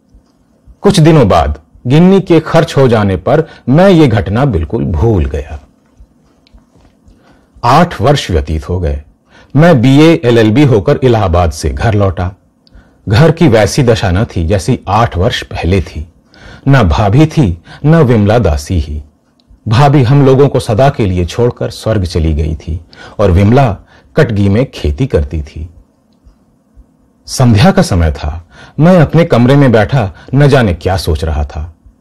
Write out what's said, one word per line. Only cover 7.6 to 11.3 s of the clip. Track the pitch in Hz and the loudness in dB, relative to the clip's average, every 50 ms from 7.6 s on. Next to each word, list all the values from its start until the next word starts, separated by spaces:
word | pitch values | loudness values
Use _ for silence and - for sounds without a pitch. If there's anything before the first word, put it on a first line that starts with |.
| - | -2
आठ | 120 127 156 180 175 - - | 0 2 2 2 0 -2 -4
वर्ष | 98 135 147 139 - - | -2 -2 -2 -2 -4 -4
व्यतीत | 98 76 69 - 82 78 - - | -4 -4 -4 -4 -6 -8 -6 -6
हो | 87 87 | -6 -6
गए। | 87 73 71 71 - _ _ _ _ _ _ - - _ _ | -4 -6 -6 -6 -10 _ _ _ _ _ _ -20 -20 _ _
मैं | 135 160 180 170 120 | 2 4 4 4 4
बीए, | 107 135 135 143 156 165 165 - - | 4 4 4 4 4 4 4 2 0
एलएलबी | 120 120 117 110 110 107 131 151 | 0 2 2 2 2 2 2 2
होकर | 131 127 104 85 - 143 - - | 2 2 0 0 0 -2 0 0
इलाहाबाद | 131 117 113 104 90 | 0 0 0 0 0